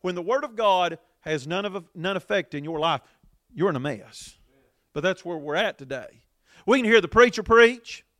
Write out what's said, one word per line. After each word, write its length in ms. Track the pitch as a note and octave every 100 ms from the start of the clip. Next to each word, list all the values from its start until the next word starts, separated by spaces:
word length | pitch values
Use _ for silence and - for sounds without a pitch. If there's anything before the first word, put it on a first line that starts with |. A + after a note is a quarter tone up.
when 140 | F#3 F3
the 60 |
Word 220 | F3 C4
of 140 | D4 A3
God 420 | G#3+ F#3 F3 E3 _ _
has 260 | - D#3 C3+
none 160 | F3+
of, 220 | G3+ F#3+ E3+ F3
none 220 | F3 F#3+
effect 360 | - F#3 -
in 120 | C#3+ D3+
your 120 | D#3+
life, 220 | E3 C#3+ - _ _ _ _
you're 160 | - F3
in 80 | C#3
a 20 |
mess. 580 | C#3+ A2 - - - - _ _ _ _ _
But 100 | D3
that's 220 | F3 F3+
where 140 | F3 E3
we're 180 | D3 D#3
at 220 | G#3+ -
today. 460 | C3+ C3 G2+ - _ _ _ _ -
We 140 | C4
can 60 | A3+
hear 140 | A3+
the 80 | F3
preacher 340 | A3 B3 -
preach. 600 | G3 A3+ A#3 B3 - - _ _